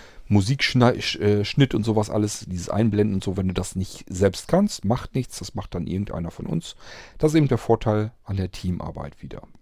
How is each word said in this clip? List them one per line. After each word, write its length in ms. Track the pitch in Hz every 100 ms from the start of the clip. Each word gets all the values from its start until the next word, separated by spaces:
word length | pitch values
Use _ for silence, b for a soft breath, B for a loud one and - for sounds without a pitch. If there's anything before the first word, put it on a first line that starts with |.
| B B -
Musikschnei-, 680 | 101 98 135 - 127 120 -
Sch-, 220 | - -
äh, 260 | 104 104 101
Schnitt 300 | - 135 -
und 80 |
sowas 260 | 113 110 110
alles, 360 | 107 104 - -
dieses 220 | 90 85
Einblenden 440 | 101 113 104 107
und 100 | 95
so, 140 | 98 92
wenn 100 | 92
du 60 |
das 220 | 92 90 92
nicht 280 | 92 - -
selbst 380 | 90 98 - -
kannst, 360 | 175 208 -
macht 300 | 95 117 -
nichts, 240 | 135 123 -
das 160 | 90
macht 220 | 98 - 90
dann 100 | 80
irgendeiner 460 | 95 101 - 85
von 160 | - -
uns. 280 | 165 - - B B B B
Das 140 | 156
ist 40 | 160
eben 100 | 143
der 120 | 123
Vorteil 520 | - 113 113 107 110 -
an 140 | - 98
der 140 | 92
Teamarbeit 720 | - 90 87 - - 71 -
wieder. 220 | 135 - - -